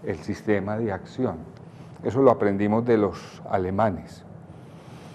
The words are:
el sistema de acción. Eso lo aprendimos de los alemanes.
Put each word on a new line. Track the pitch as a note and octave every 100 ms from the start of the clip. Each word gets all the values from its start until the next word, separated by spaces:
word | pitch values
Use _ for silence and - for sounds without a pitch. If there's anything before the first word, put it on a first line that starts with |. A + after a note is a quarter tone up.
el | - F2+
sistema | - G2 - G2+ G2 G#2+
de | A2+
acción. | F#2 - - B2 D#2+ - - - - - -
Eso | - A#2+
lo | C3
aprendimos | G#2+ G#2 G2 G#2 A2
de | A#2+ A2
los | G2+ - - - -
alemanes. | G2+ F#2 G2 A2 E2 - - - - - - - - - - -